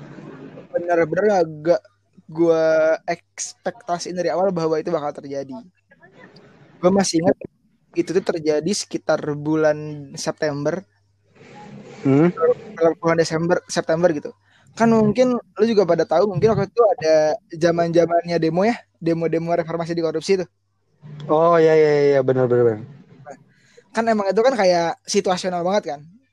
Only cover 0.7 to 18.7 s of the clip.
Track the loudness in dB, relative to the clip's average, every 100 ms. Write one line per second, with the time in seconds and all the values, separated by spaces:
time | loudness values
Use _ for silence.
0.7 | -8 -2 -2 0 0 0 2 0 -2 -2
1.7 | -2 -2 _ _ _ -16 0 2 4 2
2.7 | 2 2 0 -4 -8 _ -14 -14 -10 -12
3.7 | -12 -8 -8 -6 -4 -2 0 0 0 -2
4.7 | -2 -2 -4 -4 -10 -10 -10 -10 -16 -20
5.7 | _ _ _ -20 -20 -20 -20 -20 _ -20
6.7 | _ 0 2 0 0 0 -2 -8 _ _
7.7 | _ _ -6 -2 -2 -4 -4 -2 -2 -2
8.7 | -4 -6 -8 -2 -2 -2 -6 -4 0 0
9.7 | 0 -6 -14 -16 -10 -10 -4 -4 -2 -4
10.7 | -6 -10 _ _ _ _ _ -20 -20 -20
11.7 | -20 -20 -4 2 4 4 2 0 0 -6
12.7 | -2 -2 0 -2 -2 -2 -4 -2 -2 -2
13.7 | -6 -4 0 0 -2 -8 -16 _ _ _
14.7 | -2 2 4 2 2 0 0 -6 -2 2
15.7 | 2 2 0 2 2 0 2 0 0 -2
16.7 | 2 2 2 2 2 2 -2 _ -2 0
17.7 | 2 2 2 2 0 0 -2 0 0 0